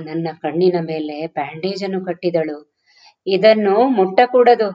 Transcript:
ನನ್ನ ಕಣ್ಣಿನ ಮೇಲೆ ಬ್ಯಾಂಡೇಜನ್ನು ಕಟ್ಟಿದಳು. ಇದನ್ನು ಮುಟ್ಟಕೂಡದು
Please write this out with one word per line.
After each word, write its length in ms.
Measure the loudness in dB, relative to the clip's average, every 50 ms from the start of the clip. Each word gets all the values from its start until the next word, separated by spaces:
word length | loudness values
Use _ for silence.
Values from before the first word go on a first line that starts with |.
| -12
ನನ್ನ 240 | -8 -8 -6 -6 -6 -8 -6 -8
ಕಣ್ಣಿನ 340 | -6 -2 0 2 2 2 0
ಮೇಲೆ 460 | -2 -4 -6 -6 -6 -8 -8 -8 -10
ಬ್ಯಾಂಡೇಜನ್ನು 800 | -8 -8 -8 -8 -8 -10 -8 -8 -8 -8 -6 -8 -6 -6 -6 -6
ಕಟ್ಟಿದಳು. 540 | -6 -10 -6 -4 -2 -2 -2 -2 -2 -6 -10 -14 _ _ _ _ _ _ _ _ -20 _ _ _
ಇದನ್ನು 640 | -2 -2 2 4 4 4 4 2 2 2 2 2 2
ಮುಟ್ಟಕೂಡದು 800 | 2 2 0 0 2 2 2 2 4 4 6 6 6 4 2 -2 -6